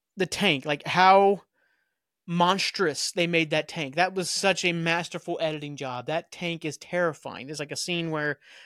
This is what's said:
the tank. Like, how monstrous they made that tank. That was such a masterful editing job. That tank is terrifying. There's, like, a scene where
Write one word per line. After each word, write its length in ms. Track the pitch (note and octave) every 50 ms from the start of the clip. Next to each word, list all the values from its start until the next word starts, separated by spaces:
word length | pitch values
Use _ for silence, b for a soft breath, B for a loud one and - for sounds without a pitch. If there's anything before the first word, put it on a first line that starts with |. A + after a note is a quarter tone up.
| _ _ -
the 100 | - F#3
tank. 400 | - - - G#3 G3 D3+ C3+ -
Like, 220 | D#3 D3 C#3+ -
how 540 | D#3 C3+ F3 F#3 F#3+ F#3+ G3 G3 G3 G3+ F3 - _ _ _ _ _ _ _ _ _ _ _ _ _ _ _ _
monstrous 840 | - E3+ F3 F3 F3+ F#3+ G3 - - - - F#3+ D#3 C3+ - - -
they 160 | - F#3 E3+
made 220 | E3+ E3+ E3 D#3+ D3+
that 180 | D#3+ D#3 D3+
tank. 280 | - - E3+ D3+ C3+ C#3
That 200 | E3 F3+ F#3 F#3+
was 140 | F#3+ F3 -
such 340 | - - - G3 F#3 - -
a 80 | F3+
masterful 640 | E3+ E3+ E3 E3 E3 F3 E3 - - E3 - F3 E3+ -
editing 340 | E3 D#3 D#3 D3+ D3 D3 C#3+
job. 300 | C3 C#3+ C3 B2 B2 B2
That 260 | D3 D#3 E3+ E3 -
tank 320 | - - F3+ E3+ E3+ D#3+ -
is 140 | D3+ C#3
terrifying. 720 | - - - F3+ F3 F3 E3 C#3+ - - - F#2 F#2 A#2+
There's, 120 | C#3 D#3 C#3+
like, 140 | D3 C#3+ C#3+
a 20 |
scene 360 | - - - F3 E3+ E3 E3
where 280 | D#3 D3+ D3+ D3 C#3+ - B B B B B